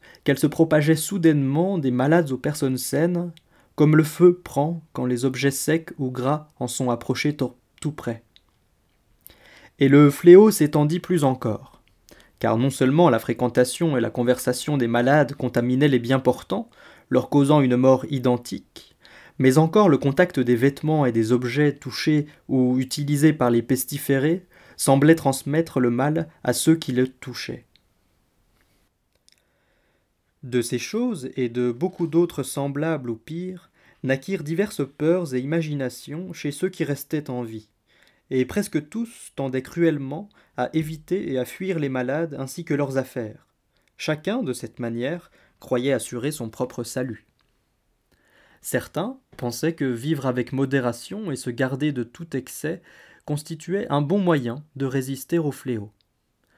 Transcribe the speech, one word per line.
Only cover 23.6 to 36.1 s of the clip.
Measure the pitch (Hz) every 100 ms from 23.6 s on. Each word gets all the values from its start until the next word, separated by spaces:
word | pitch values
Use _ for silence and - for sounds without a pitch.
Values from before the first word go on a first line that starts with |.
pestiférés | 117 127 - 143 - 135 151 185 - - - -
semblait | 139 139 156
transmettre | 165 139 135 139 156 165 135
le | 123
mal | 120 147 160 160 _
à | 123
ceux | 120 165
qui | 160 151
le | 123 127
touchaient. | - 127 - - - - _ _ _ _ _ _ _ _ _ _ _ _ _ _ _ _ _ _ _ _ _ _ _ _ _ _ _
De | 127 123
ces | 117 120
choses | - 220 247 175 127
et | 135 123
de | 120 123
beaucoup | 120 180 -
d'autres | 160 165 170 -
semblables | 127 143 139 143 160 151 120
ou |
pires, | 113 - 165 185 180 _ _ _ _
naquirent | 131 135 190 185
diverses | 147 165 202 - 139
peurs | - 151 180 156
et | 127
imaginations | 139 165 156 143 127 - 139